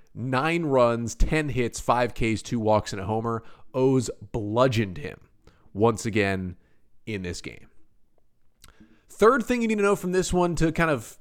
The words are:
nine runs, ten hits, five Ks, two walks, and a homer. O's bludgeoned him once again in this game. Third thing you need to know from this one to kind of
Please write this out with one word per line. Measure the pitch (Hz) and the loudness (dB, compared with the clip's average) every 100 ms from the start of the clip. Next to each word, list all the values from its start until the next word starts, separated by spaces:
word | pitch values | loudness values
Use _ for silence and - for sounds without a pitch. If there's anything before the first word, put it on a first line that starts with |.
| - | -18
nine | 104 127 127 156 170 | -10 -4 -2 0 -2
runs, | 156 131 120 117 113 - | 2 4 4 2 -4 0
ten | - 156 151 | 2 2 -2
hits, | 127 117 - | -2 -2 -2
five | - 123 123 | 0 0 0
Ks, | - 117 107 | -2 -2 -2
two | - 120 | -4 -2
walks, | 107 107 - | 2 2 0
and | 101 | -6
a | 104 | -4
homer. | 110 117 113 - - - | -4 -2 -6 -8 -18 -8
O's | 131 131 131 110 - 101 | 0 2 2 0 -8 -8
bludgeoned | 120 104 113 135 110 101 87 | -6 -2 2 2 2 -2 -6
him | - - - _ - _ - | -12 -14 -20 _ -20 _ -12
once | 98 113 107 117 | 2 2 2 -2
again | 104 98 95 92 - _ _ _ - | 0 0 0 -6 -10 _ _ _ -18
in | - 104 | -10 -8
this | 90 85 | -6 -8
game. | - - - - - _ _ _ _ _ _ _ - - - - _ | -12 -16 -20 -20 -20 _ _ _ _ _ _ _ -20 -20 -20 -20 _
Third | - 214 269 | 2 4 4
thing | 214 247 | 2 0
you | 226 | 0
need | 214 | 2
to | |
know | 202 196 | 2 0
from | 180 | 0
this | 185 175 | -2 0
one | 180 175 | 2 2
to | 160 160 | 2 2
kind | 160 165 | 2 0
of | 131 - - | 0 -6 -10